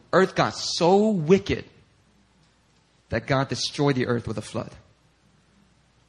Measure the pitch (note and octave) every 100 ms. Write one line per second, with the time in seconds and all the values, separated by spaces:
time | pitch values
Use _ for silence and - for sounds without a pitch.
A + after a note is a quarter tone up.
0 | _ E3+ F#3 - B2 - - - E3+ G3
1 | A3 G3 D3+ F#3+ - - - _ _ _
2 | _ _ _ _ _ _ _ _ _ _
3 | - A2+ A2+ C3+ C3+ B2 - - C#3+ B2+
4 | B2 A#2+ A2 G#2 - A2 - - _ _
5 | _ _ _ _ _ _ _ _ _ _